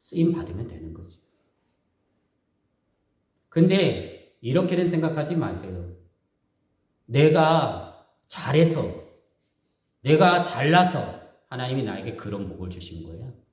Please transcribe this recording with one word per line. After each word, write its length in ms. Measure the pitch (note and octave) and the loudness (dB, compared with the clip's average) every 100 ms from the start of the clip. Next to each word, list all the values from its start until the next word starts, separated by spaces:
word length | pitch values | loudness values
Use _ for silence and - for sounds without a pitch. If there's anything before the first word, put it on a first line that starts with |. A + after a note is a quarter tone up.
쓰임 300 | _ - E3+ | _ 0 2
받으면 340 | E3+ - F#2+ A#2 | 2 -6 -10 -10
되는 240 | - D#2+ | -12 -16
거죠. 260 | - - - _ _ _ _ _ _ _ _ _ _ _ _ _ _ _ _ _ _ _ _ _ _ _ | -16 -20 -20 _ _ _ _ _ _ _ _ _ _ _ _ _ _ _ _ _ _ _ _ _ _ _
근데 880 | - E3+ F#3+ F3 - - - - _ | 4 4 6 2 -2 -8 -16 -20 _
이렇게는 460 | A#2 D3 F3+ F3 F3 | -2 0 0 0 0
생각하지 480 | E3+ D#3+ D#3 D3+ E3+ | 0 -2 -2 -4 -2
마세요. 600 | A2+ F#2 F#2+ F2+ F2 - _ _ _ _ _ _ _ _ _ _ _ | -4 -6 -10 -12 -12 -16 _ _ _ _ _ _ _ _ _ _ _
내가 1000 | B2 D#3 E3 D#3 E3 A#2+ F#2 F2 - _ _ _ | 4 6 6 4 4 0 -4 -12 -20 _ _ _
잘해서, 560 | - - D3 E3 - - - - _ _ _ _ _ _ _ _ _ | -12 0 4 4 2 -4 -8 -16 _ _ _ _ _ _ _ _ _
내가 400 | C3+ D#3 F#3 F3 | 2 6 6 4
잘나서 800 | - A#2+ C#3 E3+ F3+ D#3 G2+ - - _ _ | 0 -2 4 4 4 2 -6 -10 -18 _ _
하나님이 340 | B2+ B2+ C3 | -8 -4 -4
나에게 320 | A2+ G2 F#2+ | -4 -6 -10
그런 320 | G2 G#2 G2 F#2+ | -10 -10 -8 -8
복을 220 | F#2 F#2 | -10 -12
주신 380 | F2 - E2+ D#2+ | -12 -14 -16 -14
거야? 260 | E2 B2+ - _ | -14 -16 -18 _